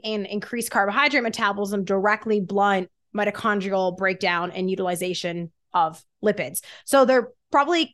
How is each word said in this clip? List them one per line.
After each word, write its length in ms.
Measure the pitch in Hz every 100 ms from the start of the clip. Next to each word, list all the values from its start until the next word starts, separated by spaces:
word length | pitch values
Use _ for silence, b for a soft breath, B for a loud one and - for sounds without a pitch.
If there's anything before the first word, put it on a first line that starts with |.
| 220
and 200 | 214 190
increased 460 | 208 - 240 226
carbohydrate 520 | 233 196 220 285 269
metabolism 600 | 233 226 208 202 196 202
directly 560 | 190 196 208 214 220 208
blunt 500 | 185 196 202 190 180 _ _ 208
mitochondrial 840 | 202 202 220 202 190 190 185 180
breakdown 540 | 190 190 185 170 180
and 180 | 190 185
utilization 840 | 190 180 175 185 175 175 170 170 - _
of 280 | 180 160 165 _ _
lipids. 380 | 208 202 131 - B B -
So 180 | 277 254
they're 240 | 254 240 - _
probably 360 | 294 285 339 320